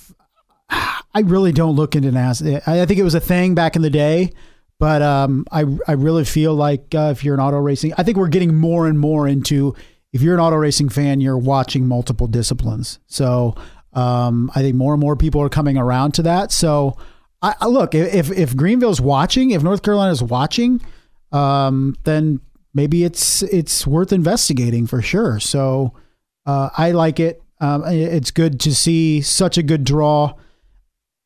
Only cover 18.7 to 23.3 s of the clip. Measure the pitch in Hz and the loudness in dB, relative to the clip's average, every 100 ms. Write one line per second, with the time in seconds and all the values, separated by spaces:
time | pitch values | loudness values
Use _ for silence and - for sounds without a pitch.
18.7 | 247 240 160 131 139 175 262 262 185 156 | 2 2 2 0 2 2 2 2 2 0
19.7 | 202 - 208 196 147 120 123 147 - 240 | 0 0 2 2 0 -2 -2 -2 0 0
20.7 | 247 - - _ _ _ 143 143 139 135 | 0 -4 -14 _ _ _ -2 0 2 2
21.7 | 135 135 131 - 156 156 139 - _ _ | 0 0 -2 -2 0 0 -2 -6 _ _
22.7 | 139 147 170 175 170 135 | -2 2 2 0 -2 -2